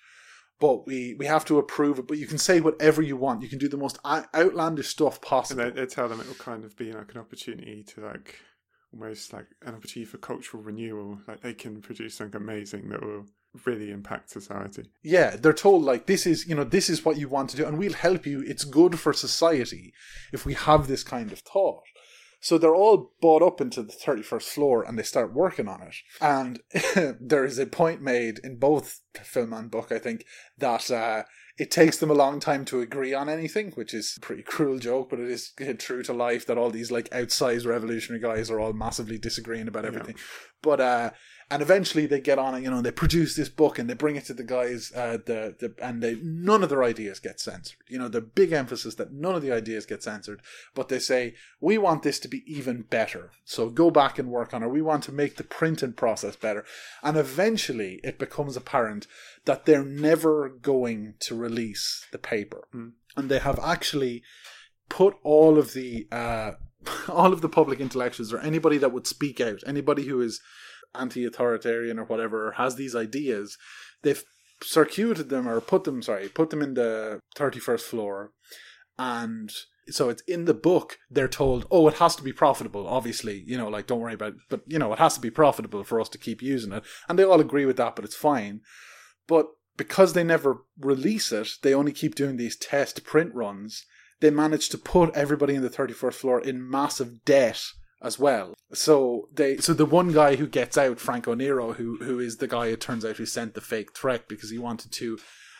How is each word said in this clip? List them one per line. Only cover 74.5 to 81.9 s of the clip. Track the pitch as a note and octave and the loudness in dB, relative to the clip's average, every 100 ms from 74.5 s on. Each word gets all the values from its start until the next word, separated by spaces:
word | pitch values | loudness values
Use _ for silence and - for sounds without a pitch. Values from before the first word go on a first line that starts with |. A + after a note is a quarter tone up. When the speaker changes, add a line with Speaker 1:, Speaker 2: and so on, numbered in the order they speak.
| _ | _
Speaker 1:
circuited | - D#3+ D3+ - A3+ G#3 C#3 | -2 2 2 2 -2 -2 -4
them | C3+ B2 | -4 -2
or | A#2 | -4
put | - F#3 | 0 0
them, | F#3 C3 | 0 -4
sorry, | A#2 G#2 G2 | -4 -4 -4
put | - D#3+ | -2 -2
them | D#3 | -2
in | C#3+ | -4
the | B2+ A#2 A2+ A2 G#2 - - | -2 -2 -2 -6 -10 -14 -4
thirty-first | C#3+ B2+ A#2+ A#2 - | -4 -2 -2 -4 -2
floor. | A#2+ G2+ G2 G#2 _ _ - - - _ - | -6 -6 -8 -10 _ _ -20 -20 -20 _ -8
And | B2+ A#2+ A2+ A2+ G#2+ - - _ - | -6 -4 -6 -8 -10 -14 -16 _ -10
so | - C3 | -2 -2
it's | A#2 | -2
in | - F3 E3+ | -6 -2 0
the | |
book, | D3+ E3 F3+ - - _ | 2 4 2 2 -10 _
they're | C3 C3 | -2 -2
told, | - C3+ B2 - | 0 0 0 4
"Oh, | F#3 | 6
it | D#3 | 6